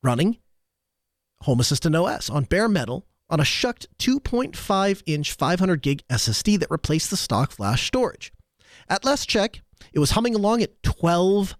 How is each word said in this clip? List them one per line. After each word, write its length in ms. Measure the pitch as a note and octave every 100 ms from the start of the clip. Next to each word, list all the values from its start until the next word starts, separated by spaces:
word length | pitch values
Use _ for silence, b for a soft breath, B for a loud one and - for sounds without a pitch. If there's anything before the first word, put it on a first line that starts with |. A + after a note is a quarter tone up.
running 340 | B2+ A#2+ F3+ A#3 _ _ _ _ _ _ _ _ _ _
Home 200 | - B2
Assistant 340 | A#2+ C#3+ E3+ D#3+
O 100 | F3
S 240 | - -
on 140 | C#3+
bare 260 | B2 F3 A3
metal 380 | G3 A2+ C3+ - _ _
on 80 | D#3+
a 60 | C#3
shucked 400 | - B3+ A#3+ - _
two 200 | - C4+
point 380 | - A#3+ C4 -
five 460 | - G3 G3 G3 -
inch 260 | D3+ D3
five 280 | - C#3 F3
hundred 220 | F#3 E3
gig 220 | C#3 C#3 _
S 180 | A#2+ -
S 160 | A2
D 140 | - G#3
that 140 | -
replaced 380 | D#3+ - D#3+ -
the 60 | G3
stock 360 | - G#2+ C#3
flash 360 | - G2+ A#2 -
storage. 460 | B3+ B3 - - _ _ _ B B B
At 160 | G3 C4+
last 240 | C#4+ -
check, 320 | A3 G#3 - - _ B
it 60 | C#3
was 120 | C#3+
humming 240 | - A#3+ A3
along 280 | G3+ A#3
at 180 | G#3+ _
twelve 720 | - - E3+ F3 F#3 G3+ G3 -